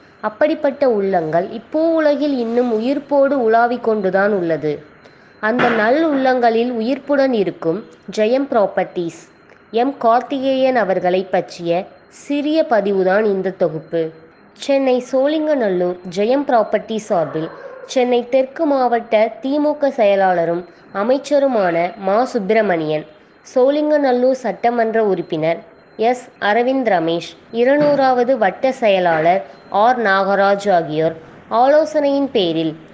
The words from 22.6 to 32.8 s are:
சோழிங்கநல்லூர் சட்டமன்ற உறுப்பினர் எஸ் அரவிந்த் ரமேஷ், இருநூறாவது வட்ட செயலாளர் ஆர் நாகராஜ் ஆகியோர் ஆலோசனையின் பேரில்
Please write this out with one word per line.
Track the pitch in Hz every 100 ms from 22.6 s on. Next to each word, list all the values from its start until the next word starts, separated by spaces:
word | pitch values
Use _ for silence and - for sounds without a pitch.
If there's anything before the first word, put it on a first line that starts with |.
| 214 170 156 151 - - - _ -
சோழிங்கநல்லூர் | 262 254 294 302 302 269 247 247 254
சட்டமன்ற | 226 180 233 233 220 220
உறுப்பினர் | 214 180 165 160 156 - - - - -
எஸ் | 220 247 - -
அரவிந்த் | 202 220 240 269 233
ரமேஷ், | 180 165 170 - - -
இருநூறாவது | 226 240 294 294 285 269 247 240 262
வட்ட | 202 185 262
செயலாளர் | 254 220 190 175 160 160 185 - - - 196
ஆர் | 226 247
நாகராஜ் | 214 190 190 196 196 202 202
ஆகியோர் | 180 151 156 160 160 - - -
ஆலோசனையின் | 220 262 302 311 311 285 277 277
பேரில் | 240 180 165 160 151